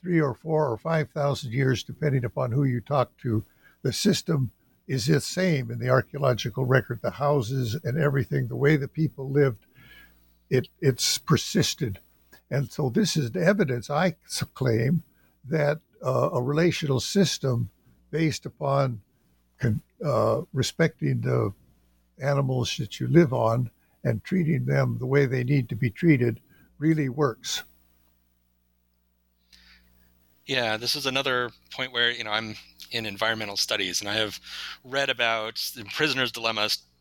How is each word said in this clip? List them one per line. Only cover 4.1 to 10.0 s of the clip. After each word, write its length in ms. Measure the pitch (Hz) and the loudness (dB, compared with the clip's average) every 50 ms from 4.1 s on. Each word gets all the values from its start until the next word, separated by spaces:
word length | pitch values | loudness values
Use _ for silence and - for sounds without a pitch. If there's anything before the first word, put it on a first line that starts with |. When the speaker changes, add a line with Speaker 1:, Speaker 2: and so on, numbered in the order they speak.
| - - - - 170 143 131 113 - _ _ _ _ _ _ - | 2 2 0 0 0 0 0 -2 -6 _ _ _ _ _ _ -6
Speaker 1:
is 180 | 143 131 104 | -4 -2 2
the 140 | 131 160 143 | 2 2 2
same 500 | - - - - 185 185 165 139 123 117 | 2 -2 -4 0 0 2 2 0 0 -4
in 80 | 117 120 | -6 -4
the 120 | 113 127 | 0 4
archaeological 760 | 127 131 127 _ - 143 143 135 127 - - 123 107 - 131 | 4 4 4 _ -4 -2 0 0 0 0 -2 -6 -4 -2 0
record, 320 | 123 131 131 - - 120 113 - | 4 4 2 2 2 -6 -6 -6
the 80 | 113 | -6
houses 680 | - - 139 143 147 147 117 104 135 135 127 113 101 - - | -4 -2 0 2 2 2 0 -2 -4 -4 -2 -2 -4 -4 -4
and 120 | - 120 | -4 -2
everything, 520 | 156 156 147 139 139 117 - 156 139 131 113 | 0 0 2 2 0 -2 0 -2 -2 -2 -2
the 80 | 123 | -4
way 200 | 123 131 143 156 | 0 4 4 4
the 120 | 147 139 135 | 4 0 -4
people 420 | _ - 160 151 - - 135 135 | _ -2 -2 -2 -2 -6 -8 -2
lived, 340 | 135 143 143 135 120 104 _ _ _ - - - - - | 2 4 4 4 2 -2 _ _ _ -20 -20 -20 -20 -20